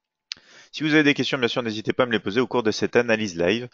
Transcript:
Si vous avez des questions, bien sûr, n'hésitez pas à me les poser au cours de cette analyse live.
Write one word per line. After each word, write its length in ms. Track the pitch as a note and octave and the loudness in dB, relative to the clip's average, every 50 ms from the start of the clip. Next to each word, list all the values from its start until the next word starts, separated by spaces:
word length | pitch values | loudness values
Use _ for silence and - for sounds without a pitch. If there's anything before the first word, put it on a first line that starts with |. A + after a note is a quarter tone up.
| _ _ _ _ _ _ - - _ - - - - _ - | _ _ _ _ _ _ -12 -12 _ -18 -20 -20 -20 _ -8
Si 60 | - | -4
vous 140 | D3 D#3 D3 | 0 4 4
avez 80 | D#3 D3 | 6 6
des 100 | C#3+ C3+ | 4 2
questions, 240 | - B2 - D3 | 2 0 -2 0
bien 100 | C3+ A#2+ | 0 -2
sûr, 140 | A2 - C3+ | -2 -2 -2
n'hésitez 320 | A#2+ A2 G#2 G#2+ - - - | -4 -4 -6 -4 -6 -2 0
pas 80 | - | 0
à 40 | B2+ | 0
me 40 | A#2+ | 0
les 80 | A2 G2 | 0 -2
poser 200 | - G2+ F#2+ B2+ | -4 -2 -2 -2
au 80 | B2 | -2
cours 160 | - - B2 A2 | 0 -2 0 0
de 80 | G#2+ | 0
cette 240 | - - G#2+ - - | -2 -2 -4 0 2
analyse 420 | A#2+ A#2+ A#2 A2 A2 A2 G2 E2 | 0 2 2 0 -2 -2 -6 -4
live. 320 | E2 E2+ F2+ A2 A#2+ B2 A#2+ | -2 0 0 0 -2 -4 -10